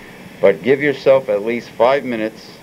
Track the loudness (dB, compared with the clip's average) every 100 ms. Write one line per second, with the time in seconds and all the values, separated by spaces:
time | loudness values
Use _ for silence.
0 | -20 -20 -20 0 0 2 0 0 0 0
1 | 2 2 0 -4 -4 -6 -8 0 2 0
2 | -2 -6 -6 -10 -20 -20